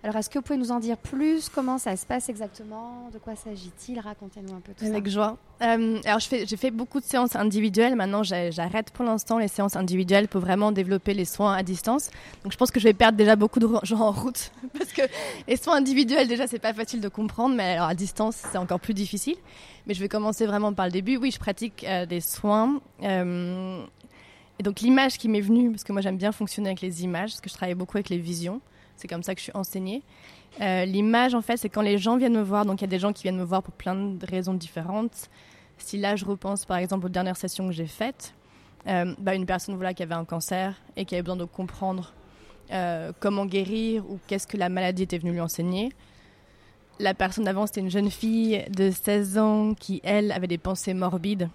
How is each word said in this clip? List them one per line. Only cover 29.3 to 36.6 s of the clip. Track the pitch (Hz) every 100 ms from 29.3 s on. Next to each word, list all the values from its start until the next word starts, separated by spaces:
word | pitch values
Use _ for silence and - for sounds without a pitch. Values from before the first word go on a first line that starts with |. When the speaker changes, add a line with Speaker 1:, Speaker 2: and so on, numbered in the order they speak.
Speaker 2:
que | 190
je | -
suis | 208
enseignée. | 185 190 185 233 - - - - - -
Euh, | 202 185 185
l'image, | 190 214 233 254
en | 240
fait, | 220 233
c'est | 208
quand | -
les | 208 202
gens | 196 247
viennent | 254 226
me |
voir. | 196 208 208
Donc, | 190
il |
y | -
a |
des | 185
gens | 202
qui | 208
viennent | 185 185
me |
voir | 180 190
pour | -
plein | - - 190
de | 202 185 185
raisons | 185 180
différentes. | 185 165 - 165 208 233 - - - - - - -
Si | - 202
là, | 202 202
je | 190
repense, | 202 190 196